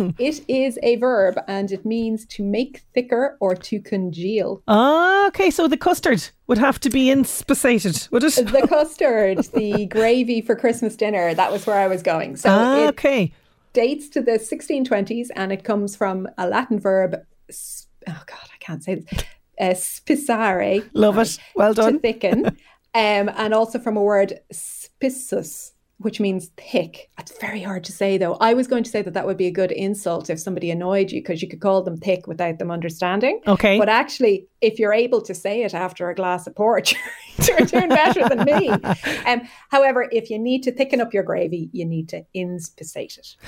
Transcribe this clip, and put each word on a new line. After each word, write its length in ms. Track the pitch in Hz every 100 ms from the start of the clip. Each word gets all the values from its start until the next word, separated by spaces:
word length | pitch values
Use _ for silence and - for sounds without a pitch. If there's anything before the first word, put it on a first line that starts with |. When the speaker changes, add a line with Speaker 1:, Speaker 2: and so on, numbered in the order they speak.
| 180 -
Speaker 1:
<laughs> 20 |
Speaker 2:
it 200 | 269 294 -
is 320 | 262 262 233
a 120 | 240 233
verb, 400 | 247 233 190 190 -
and 240 | 196 196
it 120 | 190
means 420 | 214 226 226 220 -
to 180 | -
make 380 | 202 208 262 - -
thicker 420 | 254 247 220 180 -
or 140 | 196 185
to 240 | - 208
congeal. 840 | - 202 185 165 185 214 180 - -
Speaker 1:
Ah, 580 | 214 262 311 359 392 403
okay, 220 | - 381
so 160 | - 320
the 100 | 285
custard 520 | 359 359 330 208 - _ -
would 120 | 226
have 200 | 262 -
to 100 | 220
be 200 | 262 262
inspissated, 960 | 269 254 - - 269 262 226 196 160 -
would 100 | 240
it? 120 | 294 262
Speaker 2:
The 300 | 214 262 -
custard, 680 | 302 311 - 302 226 196 190
Speaker 1:
<laughs> 160 | -
Speaker 2:
the 320 | - 208 202 202
gravy 540 | 214 226 254 240 226
for 140 | 220
Christmas 400 | 220 240 233 220 214
dinner, 380 | 214 208 170
that 160 | 165 185
was 140 | 202 214
where 100 | 202
I 100 | 190
was 140 | 185
going. 340 | 175 160 - 135
So 140 | -
Speaker 1:
Ah, 340 | 196 240 277
Speaker 2:
it 40 | 453
Speaker 1:
okay. 420 | - 285 269 175 - _ _ _
Speaker 2:
dates 360 | 247 240 294 -
to 100 | 294
the 160 | 233 226
sixteen 460 | - - - 285
twenties, 460 | 254 208 196 233 247
and 180 | - 190
it 120 | 190
comes 320 | - 208 202 -
from 320 | 196 185 190 -
a 80 | 180
Latin 300 | 208 254 208
verb, 380 | 196 190 185 - - _ _
s-, 400 | - - - - _ -
oh 140 | 147 -
God, 120 | - -
I 40 | -
can't 220 | - 160
say 100 | - 190
this, 280 | - - - - _ -
uh, 140 | 185
spisare. 1120 | 185 - - - 302 285 220 220 185 202 196 220
Speaker 1:
Love 260 | 208 208 202
it. 180 | 226 - - -
Well 180 | -
done. 200 | 214 220
Speaker 2:
To 40 | 302
thicken. 580 | 226 220 190 202 - -
Speaker 1:
<laughs> 40 | _ _ _
Speaker 2:
Um, 380 | 226 214 208 202 208
and 180 | 214
also 240 | 220 226 -
from 180 | 233 214
a 60 |
word, 380 | 202 202 196 - _ - - - - _
spissus, 720 | 262 262 - 202 160 - - _ _ _
which 200 | 208 -
means 320 | 202 185 - -
thick. 540 | - 214 165 - - -
It's 180 | - -
very 240 | - 214
hard 220 | 190 185
to 80 | 165
say, 240 | - 196 190
though. 160 | 175 -
I 140 | 226
was 120 | 247 254
going 160 | 247
to 60 | 226
say 120 | 214
that 100 | 185
that 120 | 175 190
would 100 | 180
be 100 | 180
a 40 |
good 180 | 175 185
insult 580 | - 196 202 226 165 -
if 100 | 165
somebody 300 | 196 175 170
annoyed 420 | 165 180 196 190
you, 100 | -
'cause 200 | - 165
you 60 | 170
could 120 | -
call 220 | 202 190
them 160 | 185 165
thick 280 | 196 180 -
without 320 | 165 175 165
them 120 | 175
understanding. 720 | 170 170 165 180 196 254 427 208
Speaker 1:
Okay. 320 | 190 208 202
Speaker 2:
But 100 | 208
actually, 560 | 226 285 - 233 190 - _
if 160 | 220 220
you're 140 | 208
able 300 | 220 240 240
to 120 | 208
say 280 | 170 196 220
it 100 | 214
after 380 | 170 185 - 175
a 40 |
glass 320 | 175 180 180 -
of 80 |
port, 380 | - 220 202 - - - -
<laughs> 280 | - - 147
you're 120 | 330
doing 280 | - 349 359
better 380 | 269 320 370 240
than 160 | 247
me. 260 | 196 294 330 202
Speaker 1:
<laughs> 40 | - - - 302 247
Speaker 2:
Um, 160 | 240 240 - -
however, 400 | 277 269 254 233
if 200 | 226 226
you 80 | 214
need 240 | 233 262
to 80 | 262
thicken 280 | 247 262 254
up 120 | 233
your 100 | 196
gravy, 460 | - 180 165 170 160
you 120 | 180
need 240 | 165 160 160
to 160 | 170 165
inspissate 840 | 185 180 180 165 - 160 - - -
it. 180 | - -